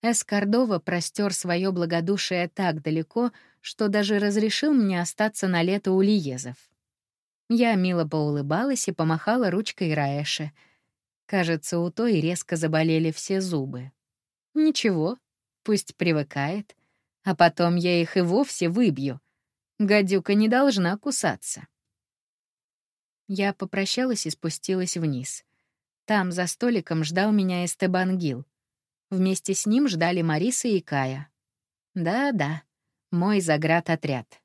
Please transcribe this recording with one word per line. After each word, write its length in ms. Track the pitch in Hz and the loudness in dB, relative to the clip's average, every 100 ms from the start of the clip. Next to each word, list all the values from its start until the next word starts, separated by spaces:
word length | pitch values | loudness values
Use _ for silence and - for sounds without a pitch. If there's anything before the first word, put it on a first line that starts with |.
Эс 240 | 226 226 | 0 -2
Кордова 540 | - 202 202 226 254 185 | 0 0 2 2 2 0
простер 560 | - 175 170 - 202 | -2 -4 -4 -2 -2
свое 380 | 190 180 175 190 | -2 -2 0 0
благодушие 760 | 180 175 170 170 196 - 180 175 | -2 0 -2 0 -2 -2 -2 -4
так 320 | - 190 156 | -2 -2 -2
далеко, 520 | 147 156 160 - 240 - _ _ | -2 -4 -2 -2 -4 -4 _ _
что 280 | - - 214 | -18 -4 0
даже 300 | 202 202 208 | 0 2 2
разрешил 540 | 208 202 214 202 294 | 2 0 0 0 2
мне 280 | 285 208 180 | 2 2 0
остаться 460 | 175 - 214 - 190 | -4 -2 -2 0 0
на 160 | 175 | 2
лето 300 | 170 202 196 | 2 0 2
у 80 | 190 | 2
Лиезов. 560 | 196 214 147 127 127 123 _ _ _ _ _ _ _ _ _ | 4 4 0 -6 -10 -12 _ _ _ _ _ _ _ _ _
Я 200 | 233 233 | 2 4
мило 320 | 208 185 180 156 | 4 2 2 0
поулыбалась 840 | 156 151 147 143 160 262 254 - | 0 0 0 0 0 0 -2 -4
и 40 | |
помахала 580 | 180 160 160 - 240 220 | -2 0 0 0 0 2
ручкой 420 | 180 214 - 175 | 0 -4 -4 -2
Раэше. 600 | 151 139 143 147 - 151 - _ _ _ _ _ _ _ | 0 0 -2 -4 -6 -8 -12 _ _ _ _ _ _ _
Кажется, 520 | 196 170 165 - 170 | -2 0 -2 -2 -4
у 120 | 170 | -4
той 300 | - 233 196 | -2 0 2
резко 360 | 156 175 - 170 | 0 -4 -4 -4
заболели 540 | 156 160 160 160 160 | 0 2 2 2 0
все 320 | 156 - 190 | -4 -4 -4
зубы. 500 | 190 165 135 123 131 _ _ _ _ _ _ | -2 -4 -4 -8 -14 _ _ _ _ _ _
Ничего, 640 | 294 311 302 226 175 160 247 _ _ _ _ | 0 0 2 2 2 0 -4 _ _ _ _
пусть 340 | - 208 - - | -2 -2 -2 -4
привыкает, 800 | 175 156 143 - 139 196 208 - _ _ _ _ | 0 0 -2 -4 -4 -4 -10 -18 _ _ _ _
а 100 | - | -4
потом 420 | 180 170 - 175 175 | 4 4 6 2 2
я 240 | 175 175 | 2 2
их 160 | 165 - | 2 0
и 60 | |
вовсе 460 | 175 190 277 - 170 | 2 2 0 -2 -2
выбью. 520 | 180 240 135 139 131 _ _ _ _ _ _ | 2 2 2 -4 -6 _ _ _ _ _ _
Гадюка 560 | 208 208 196 196 165 | 2 4 4 0 2
не 140 | 202 220 | 2 4
должна 480 | 247 277 202 175 208 | 4 4 4 0 -2
кусаться. 720 | - 262 175 107 - - - _ _ _ _ _ _ _ _ _ _ _ _ _ _ _ _ | -4 -2 -2 -4 -8 -12 -14 _ _ _ _ _ _ _ _ _ _ _ _ _ _ _ _
Я 240 | 196 202 | -2 -2
попрощалась 720 | 196 190 - 190 - 254 220 160 | -2 -6 -4 -2 -2 -2 -2 -6
и 40 | |
спустилась 680 | 156 165 - - 185 180 - | -6 -6 -6 -4 -2 -2 -2
вниз. 480 | 160 131 131 - _ _ _ _ _ _ | -2 -4 -6 -12 _ _ _ _ _ _
Там, 280 | - 214 185 | -2 0 0
за 140 | 175 180 | -2 -4
столиком, 580 | - 247 233 165 160 | -2 0 0 -2 -2
ждал 280 | 151 175 202 | 0 0 2
меня 320 | 214 190 180 | 2 2 0
Эстебан 520 | 175 - 185 180 185 185 | -4 -2 0 0 0 0
Гил. 300 | 170 123 139 _ _ _ _ _ _ | -2 -4 -10 _ _ _ _ _ _
Вместе 440 | 190 185 190 - | 0 0 0 -2
с 120 | 190 - | -4 2
ним 220 | 226 285 | 2 2
ждали 340 | 175 170 180 | 2 0 2
Мариса 460 | 165 151 202 247 247 | 2 2 0 -2 0
и 120 | 196 | 0
Кая. 480 | - 143 131 135 147 _ _ _ _ _ _ | 0 -2 -2 -4 -10 _ _ _ _ _ _
Да-да, 680 | - 165 214 285 226 143 156 _ _ _ _ _ | -4 -2 0 0 0 -2 -4 _ _ _ _ _
мой 300 | 175 180 208 | -2 2 2
заградотряд. 1040 | 170 151 156 165 165 160 147 131 110 - | 2 2 4 0 2 -2 -2 -6 -6 -20